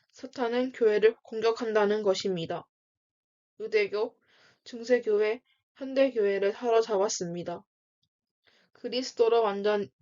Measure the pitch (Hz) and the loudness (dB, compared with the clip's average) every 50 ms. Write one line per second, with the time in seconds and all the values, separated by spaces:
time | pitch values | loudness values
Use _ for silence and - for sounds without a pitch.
0 | _ _ _ - - 254 - 269 247 226 240 247 254 262 254 - 233 214 214 208 | _ _ _ -18 -18 -14 -6 -4 -4 -2 0 -2 -2 -4 -2 2 2 2 4 6
1 | 202 226 240 - _ - 226 220 214 226 226 - 247 220 214 214 208 202 208 214 | 4 4 2 2 _ -10 -6 -2 0 0 0 0 -4 0 2 2 2 2 2 2
2 | 208 196 190 - - 202 185 170 165 165 175 165 - _ _ _ _ _ _ _ | 2 0 0 0 -2 -4 -4 -4 -4 -6 -8 -10 -10 _ _ _ _ _ _ _
3 | _ _ _ _ _ _ _ _ _ _ _ - 208 214 202 214 208 190 196 208 | _ _ _ _ _ _ _ _ _ _ _ -14 -8 -2 0 0 0 0 -2 -4
4 | 226 254 - _ _ _ _ _ _ _ _ _ _ - 247 226 233 240 247 233 | -4 -4 -6 _ _ _ _ _ _ _ _ _ _ -16 -14 -12 0 2 2 2
5 | 233 214 208 208 214 214 226 254 _ _ _ _ _ _ _ _ 277 269 269 269 | 4 0 2 2 2 0 -2 -4 _ _ _ _ _ _ _ _ -12 -4 2 2
6 | 269 269 247 226 202 202 196 196 196 202 214 - 247 240 226 226 226 226 214 190 | 2 2 2 0 0 0 0 2 0 -2 -2 -2 0 2 2 2 2 2 0 0
7 | 196 226 - - 185 170 170 175 165 175 175 190 - _ _ _ _ _ _ _ | 0 0 -2 -4 -6 -6 -6 -8 -8 -8 -10 -12 -14 _ _ _ _ _ _ _
8 | _ _ _ _ _ _ _ _ _ _ _ _ _ _ _ _ - 240 214 247 | _ _ _ _ _ _ _ _ _ _ _ _ _ _ _ _ -10 -6 -6 -6
9 | 262 - - - 233 226 233 233 220 202 196 202 202 208 208 208 202 - _ _ | -6 -6 0 0 2 4 4 4 2 2 -2 0 0 0 0 0 -4 -6 _ _